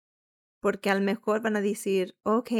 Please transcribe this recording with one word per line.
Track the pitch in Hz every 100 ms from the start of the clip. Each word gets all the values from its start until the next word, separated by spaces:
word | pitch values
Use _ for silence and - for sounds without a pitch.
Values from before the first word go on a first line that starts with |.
| _ _ _ _ _ _
porque | 202 202 202
a |
lo | 196
mejor | 196 233 - 214
van | 226 214
a |
decir, | 202 220 202 190 185 -
"Ok, | - 220 247